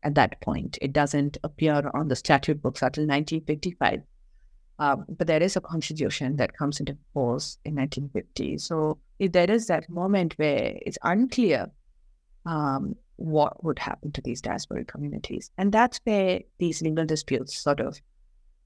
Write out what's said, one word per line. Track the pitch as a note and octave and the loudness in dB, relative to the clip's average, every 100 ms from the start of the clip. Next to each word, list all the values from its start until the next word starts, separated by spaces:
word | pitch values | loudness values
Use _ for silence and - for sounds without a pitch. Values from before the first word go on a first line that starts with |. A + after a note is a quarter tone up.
at | D3 D3 | 2 4
that | - - | 4 2
point. | - C#3+ - - | -4 -4 -4 -6
It | C3+ | 0
doesn't | D3+ C#3+ D3 C#3+ - | 2 4 2 0 -2
appear | D3+ - D#3 D3 C#3+ | -8 0 2 4 0
on | C#3+ D#3 | -2 0
the | B2+ | 0
statute | - C#3+ - D3 | 4 4 4 0
books | - - | -2 0
until | - D3 D3+ | -2 0 0
nineteen | C#3+ D3+ D#3+ | 2 0 -2
fifty-five. | D#3 D3+ F3+ - B2 D3 - _ - - - - _ - | -2 -2 -4 0 0 0 -6 _ -20 -20 -20 -20 _ -2
Um, | C#3+ C3 - | 0 0 -4
but | E3 E3 | -2 2
there | D#3 | 4
is | F#3 F#3 | 4 0
a | |
constitution | - E3 - D#3 C3+ - C3 C#3+ | -4 -4 -4 -2 -2 0 -2 0
that | A2+ | -2
comes | - D3 D3 | 0 -4 -2
into | C#3 C#3+ _ | -6 -8 _
force | C#3+ A#2+ C3+ - - | -2 0 0 -4 -10
in | D3+ C#3+ | -6 -2
nineteen | C#3 C#3+ C#3+ | -2 -4 -6
fifty. | - - - C#3+ D3+ | -6 -6 -6 -6 -6
So | - D#3+ D#3 D3+ _ - | -4 -2 0 -2 _ -2
if | F#3+ | 2
there | F3 F3 | 4 4
is | A3+ A3+ | 2 2
that | D#3+ D#3+ | -2 -2
moment | F3 F#3+ G3+ E3 - | -4 2 2 2 0
where | D3+ C3+ - - | 0 2 -2 -4
it's | - - | -8 -4
unclear, | E3+ G3 B3+ - G#3 B2+ - - _ _ _ _ _ - | 0 2 2 2 4 2 0 -10 _ _ _ _ _ -14
um, | E3+ D#3 D3 C3+ C#3 - _ | -6 -2 0 -2 -4 -8 _
what | - D#3+ D3+ D3 - | -10 0 2 2 0
would | D#3+ - | -4 -2
happen | - - D3+ | -4 -8 -8
to | C#3+ | -8
these | B2+ - | -6 -6
diasporic | - - - - - | -4 -6 -4 -6 -6
communities. | D3 D3 - - - - - | -8 -8 -8 -8 -10 -10 -2
And | G3 | 2
that's | A3 B3 - | 4 4 2
where | A#3 G#3 F#3+ F#3 - - | -2 2 2 0 -6 -2
these | F3 D3+ | -2 0
legal | D#3+ D#3 D#3+ | 0 0 0
disputes | D3+ - C3+ - - | -2 0 -2 -2 -4
sort | D3 C#3 | 0 0
of, | C3+ D3 _ _ _ _ _ _ | -2 -6 _ _ _ _ _ _